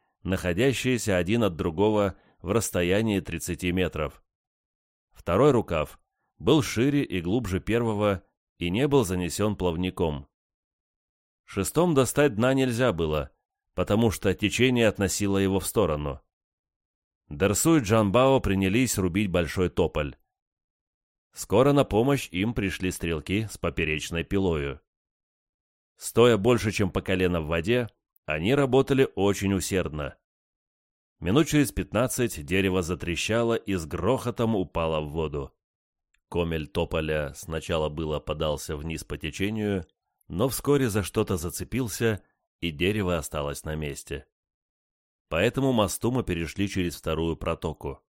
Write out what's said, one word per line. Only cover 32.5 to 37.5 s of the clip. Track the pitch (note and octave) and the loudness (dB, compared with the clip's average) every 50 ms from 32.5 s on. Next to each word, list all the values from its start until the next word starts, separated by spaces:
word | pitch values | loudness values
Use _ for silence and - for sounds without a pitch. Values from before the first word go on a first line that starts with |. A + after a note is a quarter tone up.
| F2+ G2 F#2+ F#2+ F2+ F#2+ | 0 0 2 2 0 0
затрещало | F2 D#2+ F2+ - - F2 E2 - - - G#2+ A#2 A#2 A#2 A2+ | -2 -2 -4 -6 -4 -6 -4 -4 -2 -2 0 0 0 0 -2
и | - - G2+ F#2+ | -2 -2 -4 -4
с | F2+ D#2+ | -4 -4
грохотом | D2 - D#2+ E2+ G#2+ C3 - - B2 G#2+ - A#2 A2+ A2+ | -6 -6 -2 0 0 0 0 -2 -6 -2 0 0 0 2
упало | F#2+ F2+ - - E2+ E2 D#2+ D#2+ D#2 | 0 -2 -2 -2 -2 -2 0 -2 -2
в | D2+ D2 | -4 -4
воду. | D2 E2 D#2 D2+ D2 C#2+ C2+ - _ _ _ _ _ _ _ _ _ _ _ _ _ _ _ - | -4 -4 -4 -4 -4 -6 -8 -8 _ _ _ _ _ _ _ _ _ _ _ _ _ _ _ -6
Комель | - F2 E2+ E2 E2 D#2 D2+ | -4 -2 -2 -2 -2 -4 -6
тополя | - - F2 E2 - F2 E2 D#2 D#2 D#2 D2+ D2 C#2 - | -4 -4 -4 -4 -2 -2 -4 -2 0 -2 -2 -4 -6 -10
сначала | - - - | -14 -12 -8